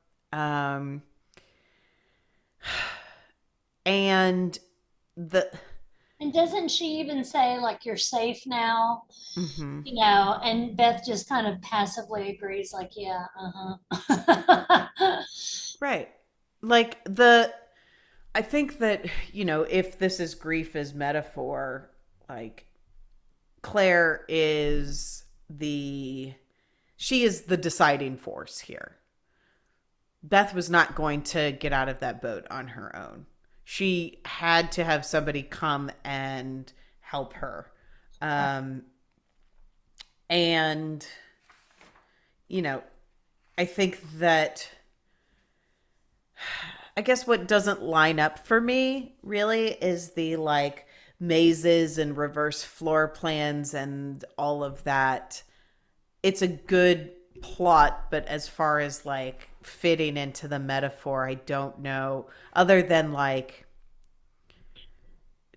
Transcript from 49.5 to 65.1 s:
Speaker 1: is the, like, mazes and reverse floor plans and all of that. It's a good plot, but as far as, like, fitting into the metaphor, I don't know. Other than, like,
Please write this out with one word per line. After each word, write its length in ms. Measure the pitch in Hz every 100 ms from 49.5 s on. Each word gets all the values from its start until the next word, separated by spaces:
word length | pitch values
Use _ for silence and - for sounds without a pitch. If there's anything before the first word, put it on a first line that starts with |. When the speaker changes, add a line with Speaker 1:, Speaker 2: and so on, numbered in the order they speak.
| 226 220
Speaker 1:
is 400 | - 185 170 170
the, 240 | - 160 160
like, 500 | 156 147 143 143 - - - -
mazes 800 | 175 165 170 160 170 170 160 151
and 200 | 151 143
reverse 460 | 147 147 151 151
floor 440 | - - 160 156 156
plans 680 | - 165 156 147 147 139
and 500 | 143 139 139 139 139 - -
all 260 | 147 147
of 200 | 143 139
that. 580 | 147 135 131 131 - - - _ _ _ _ _ _ _
It's 200 | 190 190
a 60 | 185
good 640 | 151 - 185 180 170 151 - _ -
plot, 720 | - - 180 165 147 143 -
but 140 | 156 -
as 200 | 147 -
far 320 | - 156 147
as, 260 | 143 139 139
like, 440 | 135 131 135 - -
fitting 540 | - - 175 160 156 143
into 300 | 139 - 147
the 120 | 143
metaphor, 680 | 135 135 135 - 143 135 131
I 80 | 131
don't 440 | - 139 139 -
know. 480 | 139 135 135 135 - - -
Other 280 | - 180 185
than, 280 | 175 165 156
like, 540 | 143 139 135 131 - - - - - - _ _ _ _ - - - - - -